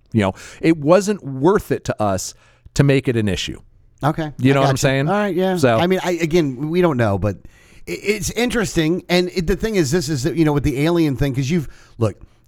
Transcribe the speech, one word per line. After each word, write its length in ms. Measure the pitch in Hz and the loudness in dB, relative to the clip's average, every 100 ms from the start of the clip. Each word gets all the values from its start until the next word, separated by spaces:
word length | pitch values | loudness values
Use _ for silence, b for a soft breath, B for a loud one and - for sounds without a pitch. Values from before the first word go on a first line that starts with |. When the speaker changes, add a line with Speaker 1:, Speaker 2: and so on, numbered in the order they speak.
| _ | _
Speaker 1:
You 100 | 113 | 0
know, 120 | 98 - B B | 0 -2 B B
it 160 | 160 165 | 0 0
wasn't 460 | 139 180 196 208 | 4 4 4 -4
worth 480 | - 131 147 202 - | -6 0 2 2 0
it 120 | 123 - | -4 -4
to 160 | - | -2
us 340 | 104 95 - - b b b - | -2 -2 -6 -14 b b b 2
to 80 | |
make 240 | 139 135 131 | 4 4 2
it 80 | 117 | 0
an 100 | 107 | 0
issue. 320 | 90 - - - _ _ _ | -2 -6 -12 -18 _ _ _
Speaker 2:
Okay. 280 | 139 156 156 - | -4 -4 -8 0
Speaker 1:
You 140 | 127 | 2
Speaker 2:
I 20 | |
Speaker 1:
know 80 | 139 | 4
what 60 | 135 | 2
I'm 60 | |
Speaker 2:
gotcha. 40 | 135 | 2
Speaker 1:
saying? 260 | 143 135 147 | 0 0 0
Speaker 2:
All 60 | 202 | 0
right, 200 | 208 175 | -2 -2
yeah. 220 | 190 180 | -2 2
Speaker 1:
So 200 | 135 113 | 2 4
Speaker 2:
I 100 | 175 | 2
mean, 120 | 185 | 0
I, 80 | 175 | -2
again, 580 | 175 165 175 147 120 151 | -2 0 0 0 -4 -2
we 120 | 170 | 2
don't 140 | 175 131 | 2 2
know, 200 | 113 98 | 0 0
but 200 | 104 92 | -2 -6
i-, 40 | - b b b - | -14 b b b -12
it's 420 | - 196 208 170 | -8 -4 -4 -4
interesting. 720 | - 240 240 185 - 156 175 - | -4 -2 -2 -2 -2 0 -2 0
And 200 | 175 180 | 0 0
it, 180 | 180 165 | -4 -2
the 80 | 190 | -2
thing 200 | - 180 | 0 0
is, 140 | 143 | 0
this 160 | 170 139 | 0 -2
is 140 | 147 | -4
that, 120 | 147 135 | -2 0
you 100 | 156 | 2
know, 80 | |
with 100 | 143 | 2
the 220 | 143 135 151 | 0 0 0
alien 300 | 175 156 135 | 2 0 0
thing, 160 | 143 127 | -2 -2
'cause 140 | 135 | -2
you've, 180 | 175 131 b b b | -2 -4 b b b
look, 180 | 113 - - _ | -4 -4 -18 _